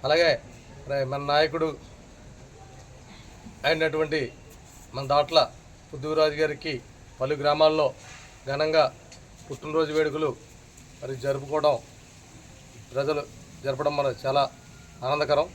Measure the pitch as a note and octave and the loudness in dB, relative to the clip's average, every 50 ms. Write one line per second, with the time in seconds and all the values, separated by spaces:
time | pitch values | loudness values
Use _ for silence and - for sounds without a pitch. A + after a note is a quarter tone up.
0 | - C3+ D3+ E3 E3+ D#3+ C3 A2+ - - - - - - - - - C3 C#3 C#3 | 2 2 2 4 4 4 2 0 -4 -16 -20 -20 -20 -20 -20 -18 -8 -4 -4 -2
1 | C3+ C3 C#3 C#3 C#3+ C#3+ C#3+ D3 D#3+ D#3 D3 D#3+ D#3+ D#3+ C#3+ - - - - - | -2 -2 -4 -6 -2 2 2 4 2 2 0 -2 -2 -2 -4 -8 -16 -20 -20 -20
2 | - - - - - - - - - - - - - - - - - - - - | -20 -20 -20 -20 -20 -20 -20 -20 -20 -20 -20 -20 -20 -20 -20 -20 -20 -20 -20 -20
3 | - - - - - - - - - - - - - C#3 E3 D#3 D#3+ D#3+ D3 D#3 | -20 -20 -20 -20 -20 -20 -20 -20 -20 -20 -16 -4 0 0 2 2 0 -2 0 -2
4 | D#3 D3 D3+ D3+ C3 A#2 - - - - - - - - - - - - - C3 | -2 0 0 -2 -2 -4 -8 -16 -20 -20 -20 -20 -20 -20 -20 -20 -20 -12 -10 -10
5 | C#3 C3 C#3+ D3 D3 - E3 D#3 C3 - - - - - - - - - - C3+ | -2 2 2 2 2 4 4 4 4 4 -2 -18 -20 -20 -20 -20 -20 -16 -12 -10
6 | C3+ D3+ D#3 D#3 D#3 D#3 D3 D3 D#3 D3+ D3 - - D#3+ C#3+ A#2+ - - - - | -6 -2 2 4 4 2 4 0 0 0 0 -4 -6 -6 -8 -8 -10 -14 -20 -20
7 | - - - - B2+ C3+ D3+ C#3+ C#3 D3 D3 D3+ D#3 D#3 D#3 D#3 D3 C3 - - | -20 -20 -6 -6 -2 -2 -2 0 2 2 4 6 6 6 6 4 2 0 0 -4
8 | - - - - - - - - - C3 C#3 C#3+ D#3 D#3 D#3 D#3+ D3 B2 - - | -18 -20 -20 -20 -20 -20 -20 -14 -8 -6 -2 -2 0 2 4 4 4 2 0 -8
9 | - - - - - - - - - - C#3+ - D3 D3+ D#3 D#3+ D#3+ D3+ D3+ D#3 | -20 -20 -20 -20 -20 -20 -20 -20 -16 -16 -16 -12 -10 -2 0 0 0 2 2 0
10 | D#3 D3+ C#3 D#3 D#3 C#3+ A#2+ - - - - - - - - - - - - - | 0 0 0 -2 -2 -2 -4 -6 -14 -20 -20 -20 -20 -20 -20 -20 -20 -20 -18 -14
11 | - C3 C3+ B2+ B2 C#3 C#3 C3+ C#3 C3+ D3+ D3+ D3 D3+ C3+ A#2+ - - - - | -10 -10 -10 -6 -2 -4 -2 -4 -4 -4 -2 2 4 2 2 2 -4 -14 -20 -20
12 | - - - - - - - - - - - - - - - - - - A#2+ C3 | -20 -20 -20 -20 -20 -20 -20 -20 -20 -20 -20 -20 -20 -20 -20 -20 -20 -6 -4 -2
13 | C#3+ C#3+ D3+ D3 D3 - - - - - - - - C#3 C3+ B2+ D3 D3 D3 C#3+ | -2 0 -2 -2 -4 -8 -16 -20 -20 -20 -20 -8 -4 -4 -4 0 -2 0 0 0
14 | C#3 C3+ A#2+ - - C3+ C3+ C#3+ - - - - - - - - - - - - | 0 -2 -2 -2 -4 0 0 2 0 0 -4 -14 -20 -20 -20 -20 -20 -20 -16 -8
15 | - C3 D3 D3 D3 C#3+ D3 C#3+ D#3+ F3+ | -4 -2 0 0 2 2 2 2 2 -2